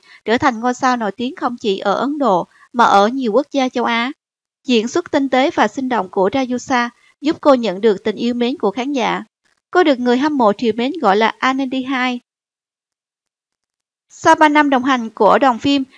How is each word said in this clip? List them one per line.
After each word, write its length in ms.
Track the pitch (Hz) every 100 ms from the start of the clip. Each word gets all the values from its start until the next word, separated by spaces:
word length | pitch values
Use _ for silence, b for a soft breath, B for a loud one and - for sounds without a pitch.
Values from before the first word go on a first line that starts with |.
| b b -
trở 120 | 240
thành 220 | 294 220
ngôi 140 | 247
sao 240 | 254 262 247
nổi 140 | 208
tiếng 240 | - 247 370
không 220 | 277 240
chỉ 200 | 220 196
ở 140 | 202
Ấn 240 | 190 254 302
Độ 300 | 254 180 175 b b
mà 120 | 240 220
ở 220 | 202 208
nhiều 240 | 269 240
quốc 160 | 220 294
gia 180 | 277 254
châu 160 | 247 233
Á. 260 | 233 247 - _ _ _ _ -
Diễn 220 | 240 226
xuất 240 | 349 -
tinh 180 | 294 269
tế 220 | 254 294
và 160 | 330 226
sinh 220 | - 254
động 200 | 226 185
của 200 | 202 190
Rajusa 600 | 269 247 247 - 254 240 - _ _
giúp 160 | 285 -
cô 120 | 302
nhận 280 | 262 226 185
được 220 | 226 190
tình 120 | 220 190
yêu 180 | 233
mến 240 | 240 240 311
của 140 | 208
khán 200 | 220 254
giả. 320 | 277 202 180 214 _ _ _ _
Cô 120 | 359
được 160 | 320 247
người 180 | 247 247
hâm 200 | 302 285
mộ 160 | 214
trìu 200 | - 233 220
mến 160 | 254 330
gọi 160 | 226 202
là 160 | 226 -
Anna 260 | 254 262 269
Di 120 | 262
hai. 360 | 254 262 254 247 _ _ _ _ _ _ _ _ _ _ _ _ _ _ _ _ _ _ _
Sau 260 | - 349 320
ba 140 | 302
năm 200 | 294 294
đồng 140 | 262
hành 260 | 254 254 226
của 300 | - 208 -
đoàn 200 | 269 226
phim, 240 | 285 277 269